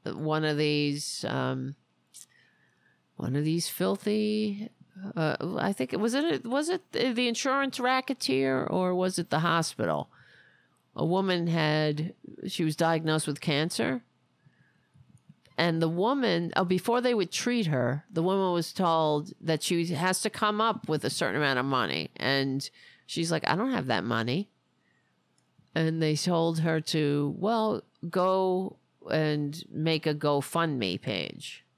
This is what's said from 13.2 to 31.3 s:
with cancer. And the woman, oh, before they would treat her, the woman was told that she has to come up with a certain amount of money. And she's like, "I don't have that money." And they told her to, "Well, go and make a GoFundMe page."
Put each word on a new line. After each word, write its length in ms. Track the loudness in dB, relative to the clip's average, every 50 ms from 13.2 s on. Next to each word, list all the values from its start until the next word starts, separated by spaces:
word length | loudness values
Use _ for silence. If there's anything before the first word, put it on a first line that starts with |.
| 0
with 160 | -2 -6 -4
cancer. 600 | -2 0 0 0 0 0 -2 -2 0 0 -2 -4 -6 _ _ _ _ _ _ _ _ -20 _ _ _ _ _ _ _ _ _ -20 -20 _ -20 -20 _ -20 -20 _ _ -10 _
And 240 | 0 2 2 2 2
the 80 | 0 0
woman, 640 | 2 0 0 2 2 2 0 0 0 0 -2 0 0
oh, 80 | 0 2
before 380 | 2 0 0 2 2 0 2
they 120 | 2 2 2
would 180 | 2 0 -2 -4
treat 340 | -2 -2 0 0 0 0
her, 380 | 0 2 2 2 0 0 -2 -6 _
the 140 | -2 0 0
woman 300 | 2 2 2 2 2 2
was 180 | 0 -2 -2
told 600 | -2 0 2 4 4 4 4 4 2 0 -2 -6 -14 _
that 200 | -2 -2 0 0
she 260 | 0 0 0 0 0
has 340 | 0 -2 0 0 0 0 0
to 80 | -2 -4
come 320 | -2 0 0 0 2 2
up 260 | 2 0 0 -2 -2
with 160 | -2 -2 0 0
a 60 | -2
certain 260 | -2 0 0 0 2
amount 240 | 2 2 2 2 0
of 60 | 0
money. 460 | 2 2 2 2 0 0 -2 -4 -6 _
And 540 | -4 0 0 2 2 2 0 -2 -2 -4 -6 _ -18 -20 -20 -20 _ _
she's 240 | -8 -4 -4 -2 0
like, 160 | 0 0 0
"I 120 | 0 0
don't 160 | 0 0 -2 -2
have 140 | -2 -2
that 180 | 0 -2 -2 0
money." 420 | 0 -2 -2 0 0 -2 -2 -4 _ _ _ _ _ _ _ _ _ _ _ _ _ _ _ _ _ _ _ _ _ _ -20 _ _ _
And 260 | 0 0 2 2 2
they 140 | 2 2 2
told 440 | 2 2 2 2 4 4 2 2 2
her 200 | 2 2 2 0
to, 560 | 0 0 0 2 2 2 2 2 0 0 -2
"Well, 460 | -2 0 0 2 2 2 0 0 -2 -6 _ _ _ -10 -2
go 680 | 0 2 2 4 4 4 2 2 2 0 -2 -4 -8 _ _ _ _ _ -4 -2
and 500 | 0 2 2 2 0 0 -2 -4 -6 -8 -12 -10
make 380 | -6 -2 0 2 2 2 2
a 80 | -2 -2
GoFundMe 880 | 2 2 2 2 2 0 0 -2 0 0 0 0 0 0 -2 -2 -2
page." 640 | -4 -4 -4 -2 -4 -6